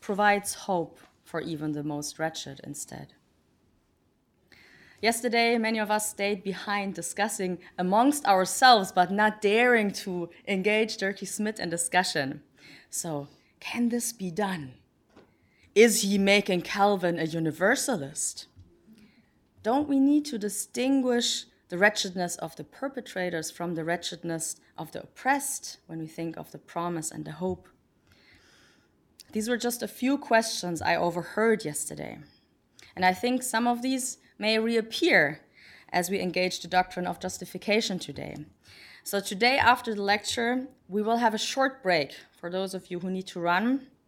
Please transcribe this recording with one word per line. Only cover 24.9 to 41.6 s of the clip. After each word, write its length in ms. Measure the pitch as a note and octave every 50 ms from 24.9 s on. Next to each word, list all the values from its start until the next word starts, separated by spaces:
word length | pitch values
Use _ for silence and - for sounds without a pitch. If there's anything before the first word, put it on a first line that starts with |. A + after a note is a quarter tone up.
| -
the 100 | - -
oppressed 720 | - _ - - C4 C#4 C#4+ C#4 - - - - - - - _
when 120 | _ E3 D#3+
we 80 | D#3+
think 320 | D#3 D#3 - E3 E3 D#3+ -
of 120 | D#3+ -
the 80 | - D#3
promise 520 | _ _ - F3 E3+ F3 F3 E3 D#3 -
and 160 | - D#3 D3+
the 60 | D#3 D#3
hope? 360 | D3+ F3+ F#3 F3+ F3+ - - _ _ _ _ _ _ _ _ _ _ _ _ _ _ _ _ _ _ _ _ _ _ _ _ _ _ _ _ _ _ - _ -
These 180 | G#3+ G#3+ A3
were 80 | B3 A#3
just 240 | - A#3+ A#3+ A#3+ -
a 140 | G3+ - -
few 160 | - B3+ C#4
questions 640 | C#4+ C#4+ - A#3 A3+ A3+ A3+ - - - F3+ E3+ D#3
I 160 | - - E3+
overheard 680 | E3 E3+ F3 E3+ F3 E3+ - - - G#3+ A3+ A3 G#3+ -
yesterday. 580 | D3+ D3 - - - - - D2 B1 - - D3+ - _ _ _ _ _ _ _ _ _ _ - - _
And 80 | - F#3
I 80 | F#3 F#3
think 300 | F#3 - B3 B3+ B3+ B3
some 240 | - - A3+ A#3
of 160 | A#3+ A#3+ A#3+ A#3+
these 340 | C4 C4 C4 B3 - - _ _ _ _ _
may 200 | G3+ G#3+ A3 A3
reappear 840 | A3 A3+ A#3 A3+ A3 A3+ - - - E4+ C4+ F#3+ D#3 C#3+ D#3 - - _ _ _ - - - - - -
as 200 | - F3 F3 E3+
we 100 | G3 F#3+
engage 400 | - F#3 D#3+ F3+ F3+ F#3 F3+ -
the 80 | - F3+
doctrine 380 | F3+ F3+ F#3 - - - F3+
of 140 | F3 F3 -
justification 760 | - F#3 - - - - - F#3 - - G#3 G#3+ A3+ - G3 F3+
today. 380 | - - C#3 - - - - C#3+ D3+ - _ _ _ - - - - - - - _
So 180 | - - G3+
today, 380 | F#3+ - G#3+ F#3 G#3+ A#3+ C4 C#4
after 360 | - A3+ B3 B3 - A#3 A3
the 80 | G#3 G3
lecture, 640 | G3 G3+ G#3+ G#3 - - - A#3 A#3 B3 B3+ B3+ C4 - _ _ _
we 140 | F3+ G#3 G#3+
will 160 | G#3+ A#3 A#3
have 160 | A#3+ A3+ A3
a 40 | A3
short 440 | - - - C4+